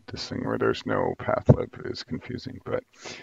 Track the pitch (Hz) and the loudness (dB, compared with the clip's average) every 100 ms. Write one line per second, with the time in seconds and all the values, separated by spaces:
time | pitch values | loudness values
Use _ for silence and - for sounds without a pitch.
0 | - 95 - - - 113 113 - 113 104 | -12 -10 -8 -6 -4 0 2 2 0 0
1 | 85 - - - - - - - - - | 0 -2 0 4 8 8 6 -6 -10 -10
2 | - - - - - - - - - - | -8 -10 -8 -8 -8 -12 -4 -4 -4 -16
3 | - - | -16 -16